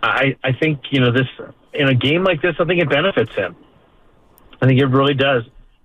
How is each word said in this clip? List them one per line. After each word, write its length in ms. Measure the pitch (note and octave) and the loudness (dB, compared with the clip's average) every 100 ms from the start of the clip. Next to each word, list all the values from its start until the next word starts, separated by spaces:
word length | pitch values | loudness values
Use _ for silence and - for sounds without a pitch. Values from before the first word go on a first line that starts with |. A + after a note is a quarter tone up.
I, 320 | A2+ A2 C3+ - | -2 0 -2 -2
I 80 | C3+ | -4
think, 300 | B2+ D#3+ C#3+ - | -2 -2 -2 -4
you 80 | C#3 | 0
know, 120 | B2 | 2
this, 160 | A#2+ C3 - - - _ | 2 -2 -6 -20 -20 _
in 140 | - C#3 | -2 0
a 80 | B2+ | 2
game 280 | B2+ E3 | 2 0
like 160 | F#3 D#3+ | 0 0
this, 160 | F3+ D#3 | -2 -2
I 60 | E3 | 0
think 140 | F3 | 0
it 100 | D#3 | 0
benefits 440 | C#3+ F#3 - - | 0 0 0 -2
him. 220 | - F2+ F2 - _ _ _ _ _ _ _ _ - | -4 -6 -10 -20 _ _ _ _ _ _ _ _ -2
I 60 | C3 | 2
think 120 | C3 | 2
it 60 | C#3 | 2
really 300 | C3 C#3 C#3 | 2 2 0
does 280 | C#3 C3 A2+ - - _ | 0 0 -4 -14 -20 _